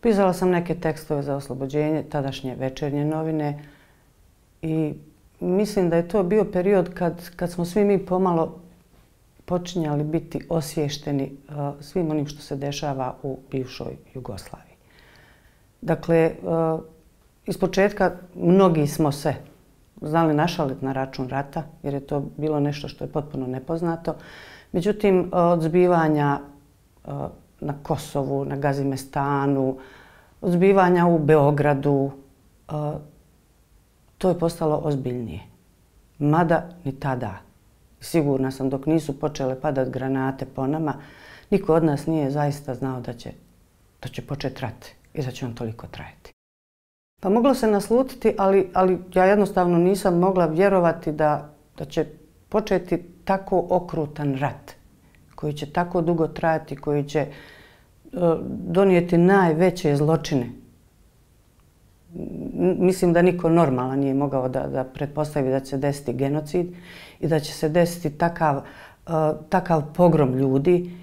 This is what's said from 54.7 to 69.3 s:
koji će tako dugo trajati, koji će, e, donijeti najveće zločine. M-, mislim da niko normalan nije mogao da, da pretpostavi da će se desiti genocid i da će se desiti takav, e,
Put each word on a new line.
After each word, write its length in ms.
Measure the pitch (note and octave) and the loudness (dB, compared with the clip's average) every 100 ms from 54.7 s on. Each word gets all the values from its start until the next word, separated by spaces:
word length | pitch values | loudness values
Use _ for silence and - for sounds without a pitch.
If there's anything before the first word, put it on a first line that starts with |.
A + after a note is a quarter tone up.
| - _ _ _ _ _ - | -20 _ _ _ _ _ -8
koji 180 | D3+ | -6
će 200 | D3 D3 | -6 -4
tako 280 | F3 F3 F3+ | -4 -2 0
dugo 260 | E3 E3+ D#3 | 0 0 0
trajati, 480 | - E3+ D#3+ D#3 C#3 | 0 0 0 -4 -10
koji 280 | - D3 | -2 -2
će, 160 | C#3+ D#3 | 0 -2
e, 80 | C#3 - - - - _ _ _ - - F3 E3 F3+ | -4 -8 -20 -20 -20 _ _ _ -12 -2 0 0 -4
donijeti 720 | - F3+ E3+ G3 F3+ F3 F3 | -8 -2 2 6 4 4 4
najveće 800 | F3 G3 F3+ D#3+ F#3 F3 D3+ C#3+ | 6 6 4 4 2 2 0 2
zločine. 540 | D3+ D#3+ - C#3 A#2 - - _ _ _ _ _ _ _ _ _ _ _ _ _ _ E3+ | 2 2 2 -2 -2 -10 -20 _ _ _ _ _ _ _ _ _ _ _ _ _ _ -12
M-, 600 | - - - - F3 F#3 | -12 -10 -8 0 2 4
mislim 340 | F#3 F#3 F3+ | 2 4 4
da 80 | E3+ | 6
niko 280 | F3+ F3 E3 | 4 4 4
normalan 500 | E3+ D#3 B2+ B2+ C3+ | 4 4 2 0 0
nije 140 | C#3 | 0
mogao 360 | C3+ C#3+ C3+ B2+ | 0 0 0 -2
da, 180 | C3 C#3 | -2 -4
da 160 | C3+ | -4
pretpostavi 640 | C3 - D3 D3 D3 D3+ C3 | -6 -6 -6 -4 -4 0 0
da 100 | C3+ | 0
će 100 | C3+ | -2
se 80 | C#3 | -4
desiti 360 | C#3+ C#3+ - | -2 -2 -4
genocid 540 | A#2+ C3+ D3 D3+ F#3 F3 - - - - - | -2 0 -2 -2 -4 -4 -8 -20 -20 -20 -6
i 80 | D#3 | 0
da 120 | D#3 | 0
će 140 | D3 | -2
se 160 | - D#3+ | -4 0
desiti 480 | E3 E3+ F3 D3+ C#3+ | 2 2 0 -8 -2
takav, 400 | E3+ E3+ D#3+ C#3 | -2 2 0 0
e, 540 | C#3 - - - - D#3+ D#3 | -6 -20 -20 -20 -4 0 0